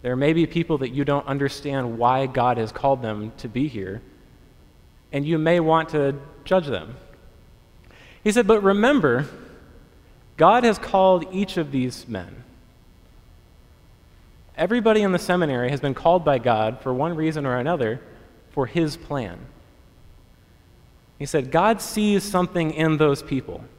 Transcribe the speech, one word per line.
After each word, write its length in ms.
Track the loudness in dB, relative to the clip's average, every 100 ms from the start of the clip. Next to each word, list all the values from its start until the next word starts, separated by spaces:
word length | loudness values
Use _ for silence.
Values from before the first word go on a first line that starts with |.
There 140 | -4
may 180 | 0 2
be 120 | 2
people 320 | 0 -2 -2 -2
that 100 | -2
you 140 | -4
don't 220 | -2 -2
understand 720 | -2 -4 -4 -4 -6 -4 -4 0
why 300 | 0 2 0
God 300 | 0 0 0
has 140 | -4
called 300 | -2 -2 0
them 300 | -4 -8 -10 -12
to 100 | -10
be 200 | -4 -4
here, 360 | -6 -10 -10 -14 -20 -20 -20 -20 -20 -20 _ -20 -20 _
and 140 | -6
you 140 | -2 0
may 200 | 2 2
want 300 | 4 2 0
to 260 | -2 -2 -4 -14 -20
judge 240 | 0 0 0
them." 280 | -8 -8 -18 -20 -20 -20 -20 -20 -20 _ -20 -20 -20 -20 -6
He 80 | 0
said, 140 | 2
"But 160 | 4 4
remember, 640 | 4 4 4 4 4 2 -2 -10 -20 -20 -20 -20 -20 -20 -20 -20 -20 4
God 260 | 6 6
has 140 | 4 0
called 480 | 0 4 6 4 0
each 260 | -4 -4 -4
of 140 | -2
these 360 | -2 -4 -6 -10
men. 360 | -10 -10 -18 -20 -20 -20 -20 -20 -20 -20 -20 -20 -20 -20 -20 -20 -20 -20 -20 -20 -20 -20 -20 -18
Everybody 460 | -4 0 2 4 4
in 100 | 4
the 60 | 0
seminary 540 | 0 0 2 0 -2
has 100 | -2
been 140 | -4
called 280 | 0 2 4
by 140 | 2 2
God 440 | 2 2 0 -2
for 120 | -6
one 220 | -2 -2
reason 320 | -2 -4 -2 -4
or 80 | -2
another 420 | -2 -2 -2 -4 -10 -20 -20 -20 -10
for 160 | -4 -2
his 300 | -2 -2 -4
plan." 420 | -8 -6 -6 -12 -18 -20 -20 _ -20 -20 -20 -20 -20 -20 _ _ _ -20 -20 -20 _ _
He 80 |
said, 260 | -2 -2 0
"God 300 | 2 2 0
sees 420 | -4 0 2 2
something 460 | 0 -2 0 -2 -2
in 280 | 0 0 4
those 260 | 2 2
people. 400 | -4 -6 -6 -14 -16